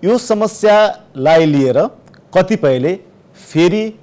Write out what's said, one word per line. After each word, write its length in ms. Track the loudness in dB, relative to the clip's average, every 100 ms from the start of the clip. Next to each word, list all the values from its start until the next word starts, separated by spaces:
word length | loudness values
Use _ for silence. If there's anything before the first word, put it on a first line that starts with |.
यो 140 | 0 -2
समस्यालाई 1300 | -2 -4 -4 -2 2 4 2 -2 _ -6 2 2 2
लिएर 400 | 0 0 0 -2 -6 _ -20 _ -2
कतिपयले 640 | 0 0 0 0 -2 -6 -10 _ _ _ -8
फेरि 420 | 0 0 0 -6 -10